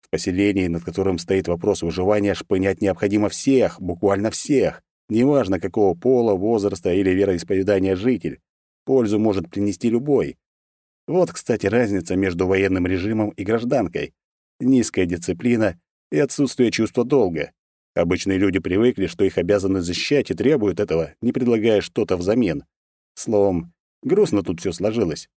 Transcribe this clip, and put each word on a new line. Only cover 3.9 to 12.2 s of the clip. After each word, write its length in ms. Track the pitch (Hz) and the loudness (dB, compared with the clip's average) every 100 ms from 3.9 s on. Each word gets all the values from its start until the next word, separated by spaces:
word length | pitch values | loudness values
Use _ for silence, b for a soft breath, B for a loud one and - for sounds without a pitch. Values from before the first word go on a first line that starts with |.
| 87 101 98 107 | -2 0 0 -2
всех. 500 | - - 131 85 - _ _ - | -4 0 2 0 -4 _ _ -4
Неважно, 500 | 110 135 143 98 90 | 0 2 2 0 -2
какого 360 | 95 110 98 85 | -2 2 2 2
пола, 380 | 123 127 113 | 2 2 2
возраста 600 | 92 107 113 98 95 92 | 0 0 0 0 -2 -2
или 180 | 92 95 | 0 2
вероисповедания 840 | 92 98 90 87 95 98 98 95 92 | 2 2 0 -2 -2 0 0 0 0
житель. 440 | 120 107 78 - _ _ _ _ - | 0 -2 -4 -10 _ _ _ _ 0
Пользу 340 | 131 107 104 | 0 2 0
может 300 | 110 95 82 | 0 0 -4
принести 400 | 101 104 - 117 | -4 -4 -2 -2
любой. 480 | 120 147 127 71 - _ _ _ _ _ _ - | -2 0 0 0 -6 _ _ _ _ _ _ -4
Вот, 240 | 175 170 | 0 0
кстати, 360 | - - 110 95 | -2 -4 -2 0
разница 480 | 120 110 95 85 | 2 0 -2 -2
между 320 | 95 | 0